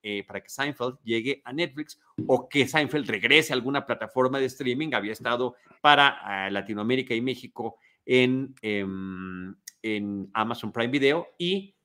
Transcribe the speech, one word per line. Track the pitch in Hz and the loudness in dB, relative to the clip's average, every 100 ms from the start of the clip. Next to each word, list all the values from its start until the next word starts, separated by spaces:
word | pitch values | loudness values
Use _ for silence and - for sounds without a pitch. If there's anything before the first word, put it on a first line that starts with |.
eh, | 107 101 98 | -6 -8 -8
para | 98 | -12
que | - | -12
Seinfeld | - 143 139 123 131 | -6 -6 -2 -6 -6
llegue | 113 113 117 139 | -4 -2 -2 -6
a | 123 | -8
Netflix | 135 170 135 151 - _ - - | -6 -6 -6 -14 -14 _ -10 0
o | 127 - | 0 2
que | 143 131 | 0 2
Seinfeld | 160 139 151 117 | 2 2 -2 -2
regrese | 107 113 147 156 | -2 4 4 4
a | 135 | -2
alguna | 120 139 - | 0 -4 -2
plataforma | 117 110 131 127 135 | -6 -4 2 2 2
de | 131 | -2
streaming. | 127 131 123 156 | -2 -4 -2 -2
Había | 120 101 | -2 -4
estado | 110 120 120 123 - _ - | -6 -2 -2 -2 -6 _ 2
para, | 147 143 143 - | 6 8 6 4
ah, | 98 98 95 | -6 -4 -2
Latinoamérica | 98 98 104 107 131 127 | -4 -4 -4 0 0 0
y | 113 | -2
México | 127 123 123 - 113 - _ _ | -2 -6 -10 -10 -10 -10 _ _
en, | - 127 127 131 135 131 | 2 4 4 2 -4 -8
em, | 110 104 98 95 95 92 92 92 92 98 - _ | -4 -4 -4 -6 -8 -10 -10 -10 -12 -14 -20 _
en | 110 107 104 101 95 | -4 -4 -4 -6 -4
Amazon | 110 110 117 110 | -2 -2 -2 -6
Prime | 117 117 | -2 0
Video | 135 139 156 175 _ | 4 4 4 -2 _
y | 175 196 196 _ | -2 -2 -4 _